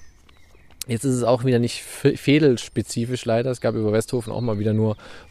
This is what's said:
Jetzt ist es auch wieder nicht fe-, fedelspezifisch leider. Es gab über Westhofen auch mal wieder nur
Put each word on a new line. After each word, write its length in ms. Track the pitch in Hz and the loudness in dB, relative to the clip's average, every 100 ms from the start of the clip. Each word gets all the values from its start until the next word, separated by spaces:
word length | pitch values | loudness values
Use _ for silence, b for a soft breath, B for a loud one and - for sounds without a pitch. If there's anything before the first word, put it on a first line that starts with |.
| - - - - - - - - - | -20 -20 -20 -20 -20 -20 -20 -14 -6
Jetzt 160 | 117 | -2
ist 120 | 139 127 | 0 0
es 80 | |
auch 200 | 117 123 | 2 2
wieder 160 | 131 120 | 2 2
nicht 240 | 120 - | 0 -4
fe-, 320 | - - 139 - | -14 0 0 2
fedelspezifisch 1080 | - 147 151 117 - - 104 - 117 123 117 | 2 4 4 2 -2 -6 -4 -4 -4 -4 0
leider. 260 | 113 131 | 0 0
Es 100 | 123 | -2
gab 140 | 120 113 | -2 0
über 160 | 107 | 0
Westhofen 400 | 110 - 127 113 | 0 0 -4 -4
auch 100 | 104 | -4
mal 180 | 120 104 | -2 0
wieder 140 | 107 | 0
nur 220 | 107 110 107 B B B | 2 2 -2 B B B